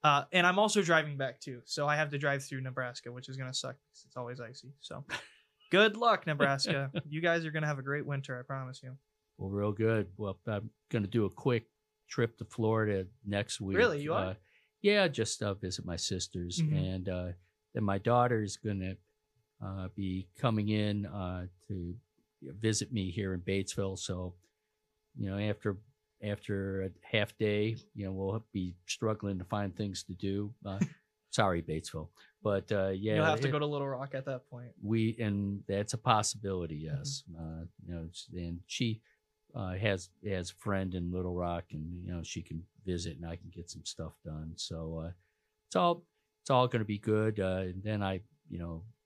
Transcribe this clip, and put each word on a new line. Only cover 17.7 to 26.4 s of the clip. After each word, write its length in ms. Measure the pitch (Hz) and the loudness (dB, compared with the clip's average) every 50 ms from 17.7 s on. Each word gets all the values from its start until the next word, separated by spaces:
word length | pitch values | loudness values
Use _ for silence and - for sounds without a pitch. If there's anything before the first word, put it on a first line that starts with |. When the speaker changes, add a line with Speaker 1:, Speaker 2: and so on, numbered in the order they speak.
| _ | _
Speaker 2:
then 120 | 110 107 | 0 0
my 140 | 101 98 98 | 2 2 2
daughter 440 | - 120 120 123 120 123 120 110 107 | 4 4 6 6 6 6 4 2 2
is 140 | 98 - | 0 -4
gonna, 400 | - - 110 104 98 92 92 95 - _ _ _ _ _ _ _ _ _ _ _ _ | -4 -4 -2 -2 -2 -2 -4 -6 -8 _ _ _ _ _ _ _ _ _ _ _ _
uh, 280 | - 98 95 98 92 92 - | -8 -8 -6 -6 -8 -8 -6
be 320 | - 98 92 92 95 95 - _ | -4 -4 -2 -2 -4 -4 -8 _
coming 320 | - - 127 110 110 104 104 | -2 0 2 4 4 2 2
in, 360 | 107 107 104 104 104 104 101 | 2 2 2 2 2 0 -2
uh, 420 | 98 - 101 95 90 92 90 87 92 92 _ _ | -4 -4 -4 -4 -4 -4 -4 -6 -8 -10 _ _
to 300 | _ 101 92 87 87 90 120 _ _ _ _ _ _ _ _ - | _ -6 -4 -4 -6 -6 -8 _ _ _ _ _ _ _ _ -14
visit 500 | 69 71 98 110 113 107 107 107 - - | -14 -12 0 2 2 2 2 0 -2 -2
me 180 | 110 95 92 | -2 -2 0
here 240 | 87 98 101 95 92 | -2 -2 -2 0 -2
in 60 | 87 | -2
Batesville. 580 | 90 - 95 98 95 - - - 101 95 95 92 | 0 0 0 0 0 -2 -2 -2 -2 -2 -2 -6
So, 360 | - - 95 90 90 90 90 - _ _ _ _ _ _ _ _ _ _ _ _ _ _ _ | -6 -4 -4 -4 -4 -6 -8 -12 _ _ _ _ _ _ _ _ _ _ _ _ _ _ _
you 120 | 131 110 98 | -6 -4 -4
know, 80 | 95 101 | -2 0
after, 400 | 104 107 104 - - 110 101 101 - _ _ _ _ _ _ _ - | 0 0 -2 0 0 -2 -2 -2 -8 _ _ _ _ _ _ _ -4
after 600 | 104 104 - | -4 -4 -4